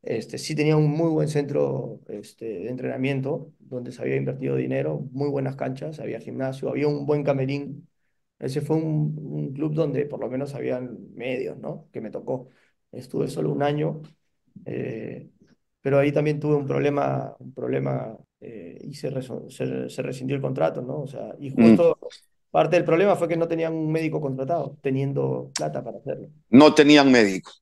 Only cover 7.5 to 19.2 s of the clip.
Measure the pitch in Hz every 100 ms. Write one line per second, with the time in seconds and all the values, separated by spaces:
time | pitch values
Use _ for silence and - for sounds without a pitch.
7.5 | 143 143 - - _ _ _ _ _ 135
8.5 | 139 139 156 160 156 151 151 139 151 147
9.5 | 135 156 151 151 131 - 113 113 127 143
10.5 | 127 127 127 127 104 98 - 120 127 107
11.5 | 123 131 - - 120 110 - 110 131 131
12.5 | _ _ _ _ 120 127 - 156 156 151
13.5 | 143 143 147 151 156 - _ _ _ _
14.5 | - - 120 127 113 117 123 - _ _
15.5 | _ _ _ 139 139 143 147 151 151 147
16.5 | 147 135 139 143 143 139 135 120 107 131
17.5 | 131 123 135 135 127 117 110 _ _ -
18.5 | 113 85 - - - 147 143